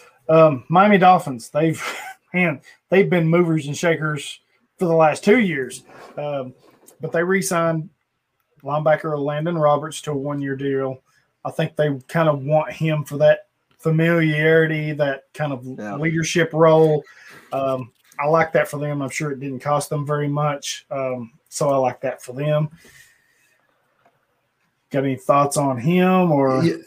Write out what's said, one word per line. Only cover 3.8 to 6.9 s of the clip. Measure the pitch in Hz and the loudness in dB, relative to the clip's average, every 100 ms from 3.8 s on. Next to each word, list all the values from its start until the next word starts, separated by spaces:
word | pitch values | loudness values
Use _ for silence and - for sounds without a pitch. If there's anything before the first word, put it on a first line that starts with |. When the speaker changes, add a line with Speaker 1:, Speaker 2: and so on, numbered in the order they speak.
| 175 156 156 147 - - _ _ _ - | -2 -2 -4 -6 -10 -16 _ _ _ -4
Speaker 1:
for | 180 | 0
the | 165 | 4
last | 156 139 | 2 2
two | 202 247 | 4 4
years. | 202 143 123 - - - - - | 2 -2 -8 -12 -20 -20 -16 -10
Um, | 147 143 127 - _ _ _ | -8 -6 -8 -14 _ _ _